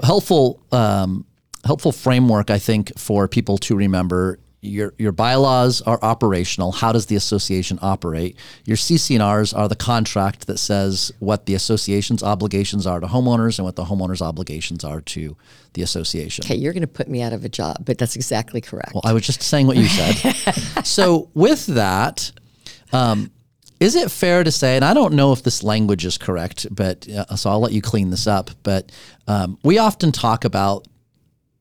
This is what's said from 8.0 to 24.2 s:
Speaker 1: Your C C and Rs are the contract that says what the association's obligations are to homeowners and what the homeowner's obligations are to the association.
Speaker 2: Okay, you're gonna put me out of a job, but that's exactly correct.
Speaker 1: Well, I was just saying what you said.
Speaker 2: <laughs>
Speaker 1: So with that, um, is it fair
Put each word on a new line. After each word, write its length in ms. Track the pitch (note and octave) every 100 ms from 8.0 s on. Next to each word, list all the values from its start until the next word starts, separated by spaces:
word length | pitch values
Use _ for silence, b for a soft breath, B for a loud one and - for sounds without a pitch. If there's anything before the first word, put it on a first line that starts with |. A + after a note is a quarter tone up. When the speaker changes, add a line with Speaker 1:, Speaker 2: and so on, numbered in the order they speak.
| F2 D#2+ F2 - B B
Speaker 1:
Your 120 | - A2
C 200 | - E3+
C 200 | - B2
and 240 | G#2 G#2+
Rs 120 | G#2+
are 140 | G#2 G#2
the 80 |
contract 720 | B2 - A#2 A2 G#2 G2 - -
that 100 | G2
says 560 | - G2+ G2 F#2+ - -
what 280 | G2+ G#2 -
the 80 |
association's 680 | G2 - G#2+ - G2+ - A2+
obligations 640 | G2+ G2+ G#2 G2 G2 G2+ F#2
are 140 | F2
to 80 | E2+
homeowners 500 | B2 B2+ A#2+ A2+ G#2
and 60 |
what 100 | F#2
the 120 | F2+ E2+
homeowner's 360 | G2 F#2 F2+
obligations 640 | E2 D#2+ F2+ D#2 - E2+
are 160 | D2+ D#2
to 360 | D2+ - D2+ D2+ b b b
the 100 | -
association. 600 | F2 E2+ D#2+ E2 D#2 -
Speaker 2:
Okay, 100 | -
you're 180 | A2+ C3+
gonna 140 | F3+ D#3+
put 220 | - -
me 140 | B2+
out 100 | A#2
of 120 | A2+
a 40 | G2+
job, 300 | - D#2+ -
but 140 | A#2+ B2+
that's 160 | A#2+
exactly 460 | - B2+ A2+ A2+ A#2+
correct. 340 | - - -
Speaker 1:
Well, 80 | -
I 80 | A2+
was 140 | A2+ G2
just 160 | C3
saying 240 | - D3 C3+
what 120 | B2+
you 100 | G#2+
said. 960 | F#2+ E2 G#3+ C4 - - - - -
Speaker 2:
<laughs> 0 |
Speaker 1:
So 440 | - - F#3 E3+ D#3+
with 320 | D3+ G#3 D4+ -
that, 640 | B2+ G2+ F#2+ B2+ - - - B B B B _
um, 400 | C3 A#2+ G#2+ G#2 - _ _ _ _
is 160 | F#3+ D#4+
it 160 | F4
fair 320 | -